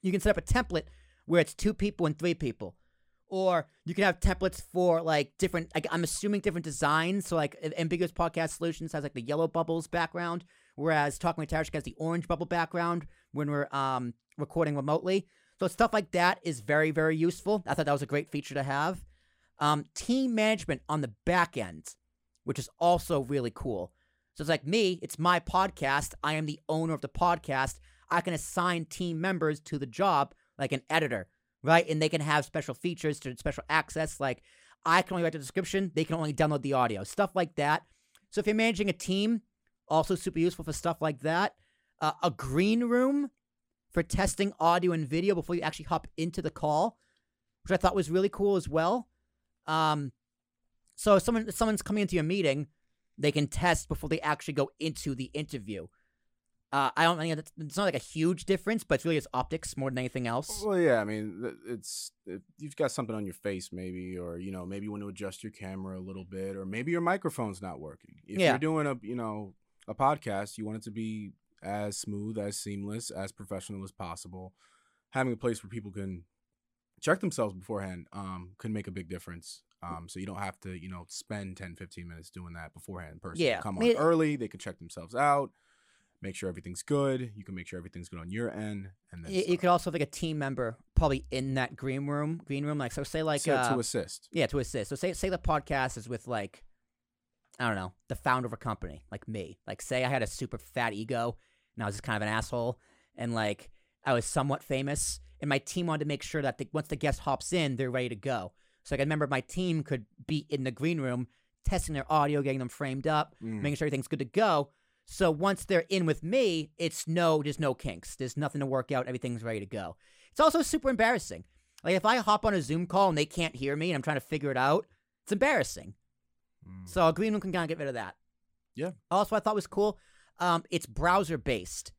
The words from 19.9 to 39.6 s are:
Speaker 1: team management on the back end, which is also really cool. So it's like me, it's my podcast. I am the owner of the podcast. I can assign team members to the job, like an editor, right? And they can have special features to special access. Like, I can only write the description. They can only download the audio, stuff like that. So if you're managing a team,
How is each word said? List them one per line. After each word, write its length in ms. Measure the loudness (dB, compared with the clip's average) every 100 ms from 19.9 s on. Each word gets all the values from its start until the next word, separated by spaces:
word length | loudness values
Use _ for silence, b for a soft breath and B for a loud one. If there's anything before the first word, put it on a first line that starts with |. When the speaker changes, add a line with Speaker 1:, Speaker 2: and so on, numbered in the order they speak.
Speaker 1:
team 400 | -10 0 2 2
management 480 | 4 4 2 -2 -6 -2
on 140 | -2
the 140 | -2 -4
back 320 | 2 2 2 0
end, 380 | -6 -8 -16 -20 _ _ _ _
which 140 | -6 -6
is 100 | -6 _
also 440 | 4 4 2 0
really 280 | 2 0 -2
cool. 380 | -4 -4 -4 -6 _ _ _ _
So 80 | -10
it's 80 | 0
like 160 | 0 2
me, 320 | 4 4 2
it's 180 | -6 0
my 220 | 4 4
podcast. 720 | 4 2 2 0 0 0 0 -4
I 120 | -2
am 100 | 0
the 160 | -2 -6 -2
owner 240 | 0 0
of 80 | -2
the 80 | -4
podcast. 680 | 2 2 2 0 0 0 -4 b b b
I 100 | 0
can 140 | 2
assign 500 | -4 -4 -2 0 0
team 340 | -4 -4 -4 0
members 400 | 0 2 0 0
to 180 | -4 -6
the 80 | -6
job, 480 | 0 4 4 2 _ _ -6
like 140 | -2
an 100 | -2 _
editor, 360 | 0 2 -2 -6 _ _ _
right? 260 | 4 6 6
And 140 | 2
they 80 | 2
can 100 | 2
have 240 | 2 2
special 300 | 2 -6 -6
features 440 | -4 -4 -2 -2 -2
to 140 | -8 -6
special 260 | -6 -6 0
access. 500 | 0 2 -4 -4 -2
Like, 220 | -2 -2 b b b b
I 160 | 4 4
can 140 | 4
only 80 | 0
write 100 | 0
the 60 | -2
description. 520 | -4 -4 0 0 0
They 100 | 0
can 120 | 0 0
only 180 | -2
download 260 | 2 2 2
the 140 | 2
audio, 280 | 2 2 0
stuff 280 | -4 0 2
like 200 | 2 -2
that. 280 | 0 2 2 _ b b b b
So 120 | -2
if 60 | 2
you're 80 |
managing 360 | 4 4 4 4
a 20 |
team, 480 | 2 0 2 2 2 _ _